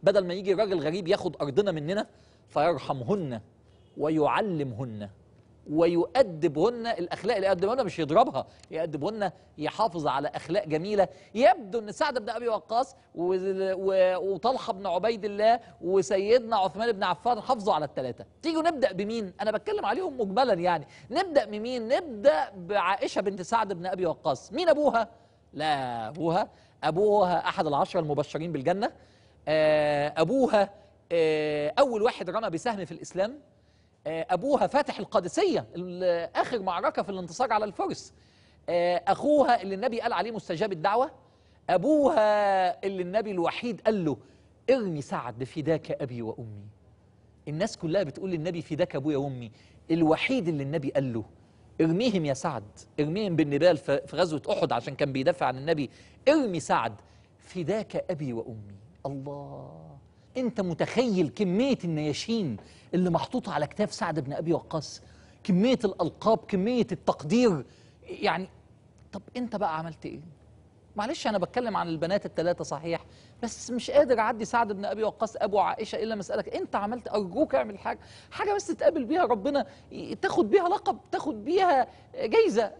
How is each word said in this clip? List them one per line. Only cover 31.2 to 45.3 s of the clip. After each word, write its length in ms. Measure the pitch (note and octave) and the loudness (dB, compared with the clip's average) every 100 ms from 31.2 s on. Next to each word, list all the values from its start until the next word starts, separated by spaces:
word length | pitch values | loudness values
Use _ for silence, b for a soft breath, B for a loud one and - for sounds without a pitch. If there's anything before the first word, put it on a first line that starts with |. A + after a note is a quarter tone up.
| D#3+ D#3 D3+ D3 D3 - | 4 2 0 0 0 4
أول 220 | C#4 A3 | 2 4
واحد 280 | A#3 - F3+ | 0 0 -4
رمى 200 | G3+ G#3+ | -4 -2
بسهم 360 | E3 B3 G#3 E3+ | -2 -2 -4 -6
في 60 | |
الإسلام. 480 | E3+ - F3 G#3 D4 - _ b b b b D3+ | -10 -8 -2 -2 -4 -20 _ b b b b -8
آه، 200 | D#3+ - | -6 -2
أبوها 380 | F3+ C4+ C4+ F#3+ | -2 2 2 4
فاتح 320 | C#4 - - | 2 0 -4
القادسية، 640 | F#3+ G3+ F3 D#4+ G4 G3 A#2 E3+ | 0 0 0 0 2 2 -2 -8
ال-، 540 | F3+ F3 F3+ E3+ E3 C4 | -8 -2 0 0 0 -2
آخر 240 | F#4 - | -2 -2
معركة 400 | F#3+ F3 C#4 C4 | -2 -2 -2 -2
في 80 | G#3 | -4
الانتصار 440 | F#3+ E3 D#3+ B3 | -6 -6 -2 0
على 120 | G#3+ G#3+ | 0 -2
الفرس. 480 | - G4 - - - b b b b - | -4 -4 -6 -12 -20 b b b b -2
آه، 340 | F3 F3 F3 - | 2 2 2 2
أخوها 540 | F#3+ C#4+ D4+ B3 A#3 | 2 4 6 6 4
اللي 140 | F#3+ F#3+ | 0 -4
النبي 260 | B3 A3+ | -4 -2
قال 120 | A#3 | -2
عليه 180 | F#3 G#3+ | -2 -2
مستجاب 400 | A3 - D#3+ G#3+ | -6 -6 -2 -2
الدعوة. 400 | E3+ G3 A3+ D4+ - b b b b - | -2 0 0 0 -4 b b b b 0
أبوها 1120 | F3+ A#3 D4+ C4+ - G#3+ G#3 G3+ F#3+ F3+ - G3 | 2 4 4 4 4 4 4 4 4 2 0 -4
اللي 160 | F#3+ | -4
النبي 280 | F3 G#3 G#3+ | -2 -2 -2
الوحيد 500 | F#3 E3 - A#3+ F3+ | 0 0 -2 -4 -2
قال 240 | A3 G#3+ D#3 | 0 2 0
له: 120 | B2 b b b b - | -2 b b b b 2
"ارمي 320 | C4 G3 D3+ | 2 2 -4
سعد 420 | - F3+ A#2+ | -6 -6 -6